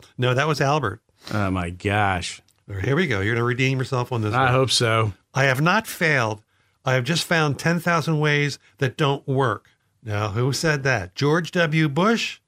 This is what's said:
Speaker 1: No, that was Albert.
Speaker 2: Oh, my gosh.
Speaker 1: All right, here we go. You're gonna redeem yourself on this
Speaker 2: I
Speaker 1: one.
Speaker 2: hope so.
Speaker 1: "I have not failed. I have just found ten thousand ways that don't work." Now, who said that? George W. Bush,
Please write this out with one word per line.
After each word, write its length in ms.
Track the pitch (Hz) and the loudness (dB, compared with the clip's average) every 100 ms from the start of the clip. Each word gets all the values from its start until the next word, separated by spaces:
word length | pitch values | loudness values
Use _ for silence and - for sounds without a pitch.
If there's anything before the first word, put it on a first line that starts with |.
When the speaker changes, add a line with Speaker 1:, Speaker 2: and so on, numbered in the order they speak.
| - - | -14 -2
Speaker 1:
No, 180 | 123 | 0
that 120 | 127 156 | 2 2
was 140 | 139 | 0
Albert. 400 | 139 151 110 101 _ _ - | 2 0 -2 -6 _ _ -6
Speaker 2:
Oh, 180 | 104 98 | -2 0
my 200 | 92 87 | -2 -4
gosh. 680 | 90 101 104 98 90 90 - _ _ - | -4 -2 2 2 0 -4 -12 _ _ -12
Speaker 1:
All 80 | 98 | -6
right, 80 | |
here 120 | 123 147 | -2 0
we 100 | 165 | 0
go. 140 | 98 | 0
You're 140 | 101 | 0
gonna 100 | 117 | 0
redeem 340 | 120 123 131 131 | 0 0 0 0
yourself 340 | 127 127 123 | -2 -4 -2
on 100 | 120 | -2
this 120 | 107 | 0
Speaker 2:
I 100 | 120 | 0
Speaker 1:
one. 80 | 131 | 2
Speaker 2:
hope 180 | 127 131 | 2 2
so. 420 | - 117 113 107 - _ | 2 2 2 0 -4 _
Speaker 1:
"I 100 | 135 | 0
have 160 | 135 127 | 2 2
not 260 | 165 208 - | 2 0 -2
failed. 560 | - 165 139 110 101 _ _ _ _ | -2 0 2 0 -4 _ _ _ _
I 100 | 131 | 0
have 100 | 131 | 0
just 200 | 123 165 | 0 -2
found 340 | - 165 151 127 | 0 0 0 0
ten 200 | 165 170 | 0 0
thousand 380 | 175 165 160 151 | 0 0 0 0
ways 380 | 151 147 147 - _ - | 2 0 -2 -6 _ -4
that 180 | 131 - | -4 0
don't 300 | 143 139 - | 0 0 -2
work." 400 | 135 127 101 _ _ _ _ | 0 0 -2 _ _ _ _
Now, 260 | 113 104 107 | -6 -2 -2
who 220 | 107 131 | 0 -2
said 300 | 127 160 147 | 0 -2 0
that? 300 | 135 117 90 | 0 -2 -4
George 360 | - 143 165 160 | -2 0 0 0
W. 360 | 180 165 160 156 | -2 0 2 0
Bush, 520 | 139 208 226 - - | 2 2 0 -4 -10